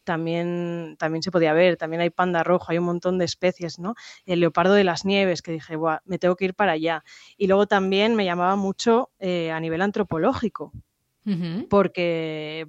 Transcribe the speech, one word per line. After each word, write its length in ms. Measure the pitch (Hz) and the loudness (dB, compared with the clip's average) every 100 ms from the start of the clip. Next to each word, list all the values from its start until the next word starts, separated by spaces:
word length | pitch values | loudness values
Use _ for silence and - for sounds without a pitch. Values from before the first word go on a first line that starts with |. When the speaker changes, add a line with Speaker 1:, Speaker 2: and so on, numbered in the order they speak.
Speaker 1:
también, 920 | - 160 165 170 175 175 170 170 160 156 | -6 -4 -2 -2 -2 -4 -4 -6 -10 -6
también 240 | 160 160 | -4 -4
se 80 | 180 | -2
podía 240 | 175 160 | 2 4
ver, 240 | 160 180 165 | 4 4 2
también 240 | 160 165 | -2 -2
hay 80 | 170 | -2
panda 320 | - 180 170 | 0 0 0
rojo, 280 | 165 175 - | 2 0 0
hay 80 | 170 | -2
un 60 | 175 | 0
montón 340 | 175 180 185 | -2 -2 -2
de 60 | 170 | -2
especies, 520 | - 185 - 170 - | 0 -2 -2 -8 -8
¿no? 160 | 180 233 - - - | -10 -10 -12 -16 -4
El 140 | 175 | 2
leopardo 340 | 170 170 180 | 2 4 4
de 100 | 202 | 6
las 220 | 185 160 196 | 4 0 0
nieves, 380 | 202 190 165 | 2 2 -2
que 80 | - | -6
dije, 240 | 160 - 160 | -10 -8 -4
"Buah, 240 | 160 156 - | -2 -2 -4
me 120 | 175 | -2
tengo 180 | 180 180 | 0 0
que 100 | 190 | -2
ir 100 | 185 | 0
para 160 | 196 | 0
allá". 320 | 160 160 160 - - - - | 0 -2 -4 -8 -20 -16 -2
Y 80 | 196 | 2
luego 220 | 196 202 | 4 4
también 480 | 202 190 190 214 226 | 2 2 2 2 2
me 100 | 185 | 0
llamaba 300 | 175 180 196 | 0 0 0
mucho, 560 | 196 - 240 226 - - | -2 -2 2 2 0 -6
eh, 320 | 185 175 165 | -4 -4 -4
a 80 | 160 | -4
nivel 240 | 165 160 | -4 -2
antropológico, 880 | 202 214 190 160 196 269 220 - 143 - - _ _ _ | -2 -2 -2 0 0 0 -4 -6 -14 -16 -20 _ _ _
Speaker 2:
Ujú. 440 | 214 175 170 175 349 | -4 -2 -2 -6 2
Speaker 1:
porque, 960 | 202 180 185 175 165 160 156 151 156 | 2 2 0 -2 -2 -4 -6 -8 -10